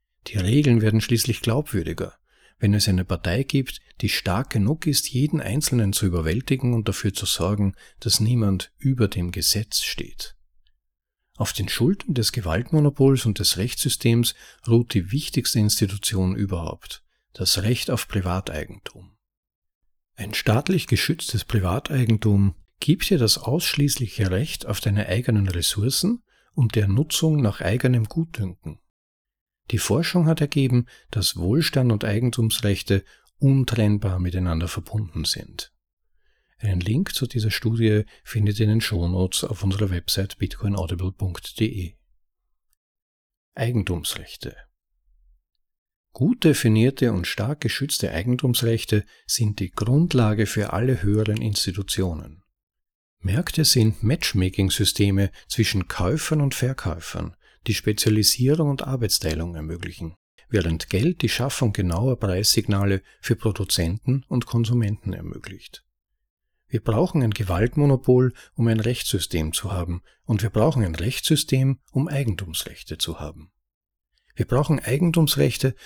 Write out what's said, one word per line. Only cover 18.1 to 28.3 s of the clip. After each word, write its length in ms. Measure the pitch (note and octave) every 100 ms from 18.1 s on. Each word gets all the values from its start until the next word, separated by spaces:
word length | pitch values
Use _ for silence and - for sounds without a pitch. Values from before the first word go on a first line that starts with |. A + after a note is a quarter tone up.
| G2 F#2 F2+ - D2+ - - - - F2+ _ _ _ _ _ _ _ _ _ _ -
Ein 180 | A2
staatlich 540 | - - A2 - F#3+ -
geschütztes 560 | A2 - - - G#2+
Privateigentum 1120 | - G#2+ F#2 G#2+ - C#3 A2+ G#2+ A2 G2+ G2 - - _
gibt 300 | - - -
dir 80 | E3+
das 200 | A2 -
ausschließliche 920 | - D#3 - - C#3+ - A2+ - F#2+
Recht 340 | F#2 D3+ - -
auf 140 | G2+
deine 280 | A2 G2+ G2+
eigenen 420 | G2 B2+ G#2+ F#2+
Ressourcen 720 | E2+ E2 G#2 A2+ - F#3+ A#3+ - _ _
und 220 | - A#2 A2
der 120 | G2
Nutzung 540 | G2+ D#3 - D#3+ D3+
nach 180 | A2+ -
eigenem 460 | F2+ A#2 B2+ B2 G#2+
Gutdünken. 760 | E3 E3